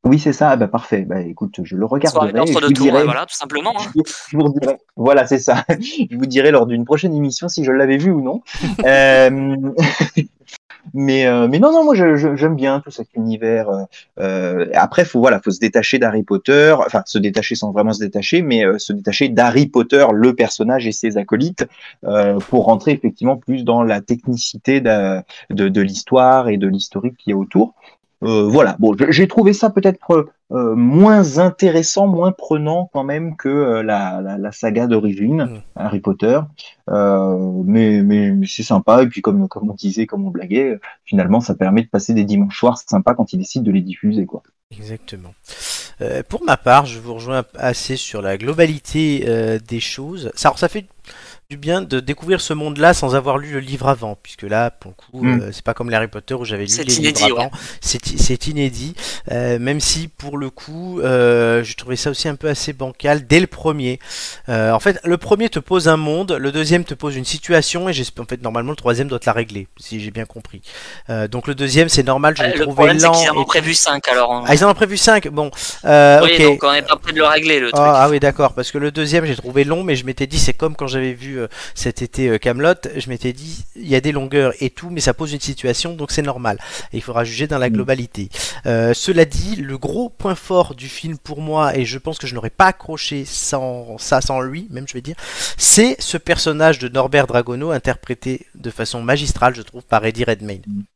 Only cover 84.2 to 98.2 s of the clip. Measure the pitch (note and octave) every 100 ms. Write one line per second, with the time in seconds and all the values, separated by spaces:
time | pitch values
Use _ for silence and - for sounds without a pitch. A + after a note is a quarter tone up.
84.2 | C3+ C#3+ C3 - C3+ - F3 E3+ C3 -
85.2 | D#3 C#3+ - C3+ B2+ A#2+ E3+ E3 C#3+ -
86.2 | C#3+ B2 A#2 G2+ - - - A#2+ - A#2
87.2 | A#2 A2+ D3 C#3+ B2 A2 B2 C3 A#2+ -
88.2 | G2+ - - - - A#2 A#2 A#2+ - E3
89.2 | D#3+ - G3+ A3 C#3 C3+ C3+ G#3 A#3+ -
90.2 | G3 F3+ - F#3 F3 B2 C3 - D#3+ D#3
91.2 | - D3 D#3 D#3 D3 C3 A#2 C3 D#3+ D#3
92.2 | C3 A#2+ A2+ - F#3+ F#3 - D#3 - C#3+
93.2 | C3+ - - C#3 C3 B2 A#2 A2+ - C3+
94.2 | - C3 C3 D3+ G#3 B2 C#3 B2+ C3 E3+
95.2 | - - - - - - A#3+ C4 - -
96.2 | - E3 E3 D3+ D#3+ D3+ B2 B2+ C3 C#3+
97.2 | C3 B2 A#2+ B2 D#3 C#3+ C3 A#2+ - B2